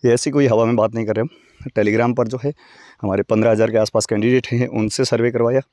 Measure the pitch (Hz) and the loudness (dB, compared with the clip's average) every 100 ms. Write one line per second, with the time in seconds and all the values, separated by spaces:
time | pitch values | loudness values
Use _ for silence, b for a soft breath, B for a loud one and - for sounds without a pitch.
0 | 123 120 - 143 139 110 113 120 110 113 | 2 2 0 0 2 2 2 2 0 -2
1 | 110 104 135 B B B B - 104 110 | -4 -4 -4 B B B B -2 0 2
2 | 120 123 117 123 135 151 B B B B | 0 0 -2 -4 -8 -8 B B B B
3 | 101 98 - 110 113 110 98 110 107 113 | -4 -2 0 2 2 2 2 2 0 -2
4 | - 107 113 127 - 120 123 117 110 - | -2 -2 2 0 0 -4 -2 -2 -4 -2
5 | 131 117 120 117 117 131 - | -2 0 0 0 0 0 -4